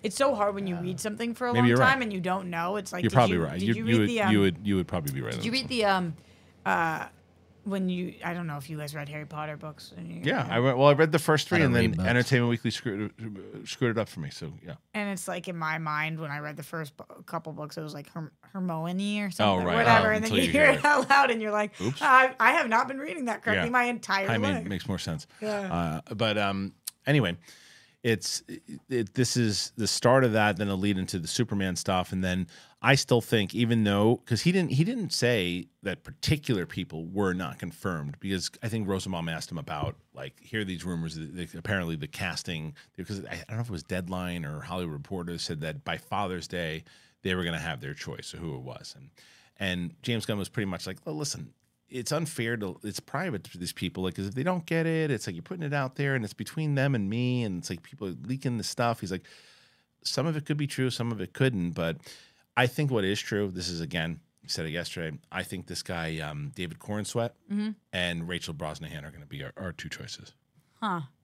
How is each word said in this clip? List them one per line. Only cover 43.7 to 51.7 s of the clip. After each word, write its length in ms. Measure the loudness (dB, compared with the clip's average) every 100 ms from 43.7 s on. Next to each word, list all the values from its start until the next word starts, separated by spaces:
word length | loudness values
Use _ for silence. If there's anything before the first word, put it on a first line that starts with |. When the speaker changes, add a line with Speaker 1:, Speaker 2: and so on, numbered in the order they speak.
Speaker 2:
was 120 | -8
Deadline 600 | -6 -6 -4 -6 -4 -6
or 160 | -6 -8
Hollywood 320 | -8 -6 -4
Reporter 440 | -6 -8 -8 -6 -8
said 240 | -6 -6
that 240 | -6 -6 -6
by 100 | -8
Father's 500 | -4 -4 -4 -6 -6
Day 340 | -6 -4 -6 -12 -20 _ _
they 140 | -2 0
were 100 | 0
gonna 120 | -2
have 220 | -4 -6
their 140 | -8
choice 400 | -10 -10 -12 -12
of 80 | -10
who 120 | -8 -8
it 60 |
was, 320 | -10 -14 -16 -20
and, 140 | -20 _ -20 -20 _ _
and 380 | -4 -2 -4 -6
James 220 | -4 -4 -2
Gunn 120 | -4
was 120 | -4
pretty 200 | -4 -4
much 160 | -4 -8
like, 120 | -10 -10
"Well, 100 | -6
listen, 380 | -6 -8 -12 _ _